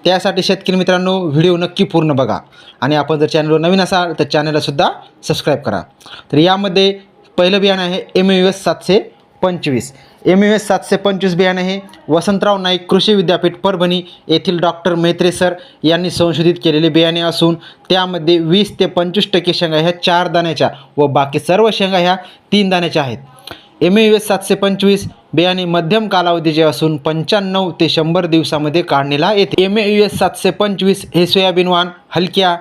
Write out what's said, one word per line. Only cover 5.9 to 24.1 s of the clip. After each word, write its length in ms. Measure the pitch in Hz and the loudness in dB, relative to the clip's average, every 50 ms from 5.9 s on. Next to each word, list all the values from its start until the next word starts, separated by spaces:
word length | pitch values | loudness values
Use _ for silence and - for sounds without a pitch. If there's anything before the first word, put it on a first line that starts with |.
| _ _ - - - - - _ | _ _ -20 -20 -20 -20 -10 _
तर 60 | - 143 | 2 2
यामध्ये 600 | 165 180 190 202 202 202 175 190 190 196 196 196 - _ _ _ _ _ _ | 4 4 2 0 -2 0 2 2 2 2 0 -4 -14 _ _ _ _ _ _
पहिलं 240 | - 180 180 196 202 | 0 2 2 2 2
बियाणं 220 | 190 196 190 185 | 2 0 0 0
आहे 180 | 180 175 180 190 - - - | -2 -4 -6 -6 -8 -4 -2
एमयूएस 500 | 185 185 190 190 185 185 190 185 - - | 0 2 2 2 4 2 2 0 -2 -4
सातशे 480 | 180 160 165 - - 180 220 - - _ _ _ _ _ _ | -4 -4 -4 0 0 0 0 0 -2 _ _ _ _ _ _
पंचवीस. 500 | - 185 180 160 - 151 131 113 104 - - - - _ _ _ - | -4 -4 -4 -4 -4 -2 -2 -2 -4 -6 -18 -20 -20 _ _ _ 0
एमयूएस 400 | 165 180 196 208 208 214 202 208 | 2 4 4 4 4 2 0 0
सातशे 300 | - 196 - - - 202 | -2 -2 -2 0 -2 -2
पंचवीस 380 | 196 202 202 196 180 185 190 175 | 0 0 -2 -2 0 -2 -2 0
बियाणं 260 | 165 190 185 180 185 | 2 0 0 0 -2
हे 200 | 180 185 190 196 196 196 - - - - | -4 -4 -6 -8 -10 -16 -20 -20 -4 0
वसंतराव 500 | 147 170 165 208 202 190 202 208 202 190 | 0 0 2 0 -2 0 0 0 0 0
नाईक 280 | 185 180 185 175 180 | 0 -2 -4 -4 -2
कृषी 280 | - 185 190 - 208 214 | 0 0 2 2 2 2
विद्यापीठ 420 | 196 180 160 180 165 - 170 170 | 2 2 0 0 0 0 -2 -4
परभणी 460 | - - 196 196 175 180 175 180 180 175 - - - _ - | -2 -4 -4 0 0 0 0 0 -4 -6 -10 -20 -20 _ -2
येथील 300 | 160 160 160 190 180 170 | -2 0 0 -2 -2 0
डॉक्टर 360 | 175 175 160 - - 185 170 | -2 -2 -2 -2 -4 -2 -2
म्हेत्रे 380 | 170 170 170 170 175 175 180 | 0 0 0 0 0 0 -2
सर 220 | 170 - 185 180 175 - - - - _ - | 0 0 -2 -2 -2 -4 -14 -20 -14 _ 0
यांनी 260 | 156 165 165 180 175 | 0 0 0 -2 -4
संशोधित 440 | - - 175 170 160 165 165 170 175 - - | -2 0 0 0 0 2 2 0 0 2 0
केलेले 240 | 170 151 151 165 165 | 0 2 2 0 2
बियाणे 320 | 151 165 165 165 165 170 | 2 2 2 2 0 -2
असून 340 | 170 170 165 - 165 165 170 165 - - - _ _ - | -2 -4 0 0 0 0 0 -2 -8 -20 -20 _ _ -2
त्यामध्ये 500 | 180 185 185 185 180 175 156 160 175 165 | -2 -2 0 -2 -6 -4 0 2 2 2
वीस 420 | 165 156 175 202 202 202 - - | 2 2 2 2 0 -2 -2 -2
ते 60 | 190 | -2
पंचवीस 420 | 175 180 180 175 180 170 208 185 - | 0 0 -2 -2 0 -2 -2 -2 0
टक्के 200 | - 180 165 175 | -2 -2 0 -2
शेंगा 240 | 160 - 175 160 156 | -2 -2 -2 0 0
ह्या 260 | 151 160 175 175 175 | 2 0 0 -2 -2
चार 260 | - 185 175 175 180 180 | -2 0 0 0 0 0
दाण्याच्या 420 | 160 175 170 165 151 - 143 120 - - - _ _ | 0 -2 -2 -2 -2 0 -2 -2 -2 -8 -20 _ _
व 100 | 143 147 | 0 0
बाकी 320 | 139 131 147 139 139 139 151 | 2 2 0 0 0 -2 -4
सर्व 320 | - - 175 202 220 226 | -2 0 2 2 2 2
शेंगा 260 | 196 - 202 185 190 180 | 2 -2 -2 0 0 0
ह्या 180 | 175 180 185 185 - - - _ _ _ | 2 2 0 -2 -4 -18 -20 _ _ _
तीन 160 | - 208 202 190 | 0 2 2 2
दाण्याच्या 340 | 185 175 175 160 139 156 | 0 0 -2 -2 -2 -2
आहेत. 160 | 143 131 110 - - - - - - - - - - _ _ _ | -2 -2 -6 -10 -14 -20 -20 -20 -20 -20 -20 -20 -20 _ _ _
एमयूएस 460 | 151 175 196 220 220 214 | 2 2 4 4 4 4